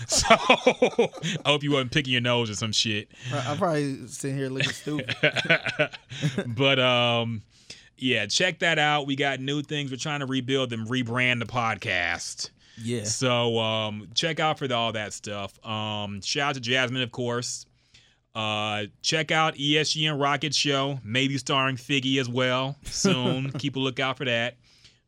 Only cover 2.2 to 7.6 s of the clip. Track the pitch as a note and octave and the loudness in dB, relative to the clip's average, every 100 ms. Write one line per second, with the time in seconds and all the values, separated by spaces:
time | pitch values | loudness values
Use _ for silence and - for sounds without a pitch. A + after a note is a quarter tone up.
2.2 | A#2+ A#2+ A#2 G2+ A2 G2+ A#2 G#2+ - - | 2 2 0 -4 -2 0 0 -2 -6 -12
3.2 | B2+ C#3+ B2 D3+ F#3 D#3 C#3+ C3+ A#2+ - | -6 -4 -4 -2 0 2 0 -4 -10 -8
4.2 | C#3 C#3 C3+ C3 B2+ - - D3+ A#2 - | -6 -4 -4 -2 -2 -4 -6 -6 -4 0
5.2 | D3+ - E3 D#3+ A2 - C#3+ - - C3 | 0 2 2 2 0 -2 -2 -4 -16 -4
6.2 | C#3+ - - A2 C3+ C3+ B2+ A#2+ A#2+ A#2 | -4 -2 -4 2 4 4 4 4 4 2
7.2 | A#2 A2+ - _ | 0 -4 -10 _